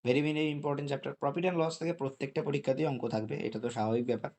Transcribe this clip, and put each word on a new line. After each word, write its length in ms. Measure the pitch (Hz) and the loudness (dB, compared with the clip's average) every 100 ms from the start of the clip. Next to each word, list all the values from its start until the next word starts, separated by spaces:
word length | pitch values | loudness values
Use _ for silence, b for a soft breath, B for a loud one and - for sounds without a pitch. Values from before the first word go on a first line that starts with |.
| 123 | 2
very, 160 | 127 | 4
very 220 | 151 151 156 147 | 4 2 0 0
important 300 | 147 143 147 | -2 -2 -2
chapter। 240 | 143 139 | -2 -4
Profit 320 | 143 143 151 | -2 -2 2
and 140 | 180 170 | 0 2
loss 160 | 160 160 | 0 0
থেকে 140 | 165 | -4
প্রত্যেকটা 480 | 170 135 135 139 156 | -2 -4 -4 -4 -2
পরীক্ষাতেই 440 | 151 143 139 135 156 | 0 0 0 2 0
অঙ্ক 220 | 127 113 | 0 -2
থাকবে, 280 | 110 110 139 117 | -2 -2 -4 -4
এটা 120 | 113 | -2
তো 100 | 117 | -4
স্বাভাবিক 360 | 117 107 117 123 | 0 2 2 2
ব্যাপার। 260 | 113 131 | -2 -4